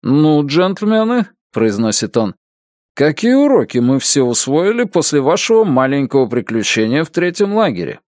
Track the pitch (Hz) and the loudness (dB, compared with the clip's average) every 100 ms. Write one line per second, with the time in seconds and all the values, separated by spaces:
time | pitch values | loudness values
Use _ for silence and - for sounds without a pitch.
0 | - 143 156 151 143 151 190 185 214 220 | 0 2 4 2 0 0 0 -2 0 0
1 | 220 247 220 _ _ - 113 101 113 107 | 0 -2 -4 _ _ -2 -2 0 -2 -2
2 | 104 120 107 - _ _ _ _ _ - | -2 -2 -2 -6 _ _ _ _ _ -2
3 | 147 147 226 269 285 254 120 127 123 135 | -2 0 2 2 4 2 0 0 0 0
4 | - 143 123 117 - 147 185 233 240 175 | 0 0 0 -2 -2 0 0 -2 -2 0
5 | 151 147 135 185 - 226 214 131 131 143 | 0 0 0 0 2 2 2 2 0 -2
6 | 135 139 123 120 101 113 101 - 110 135 | 0 0 0 -2 -4 -4 -2 -2 0 -2
7 | 160 - 175 175 202 208 202 92 82 - | -2 -4 -4 -2 -2 0 -2 -2 -8 -10
8 | _ | _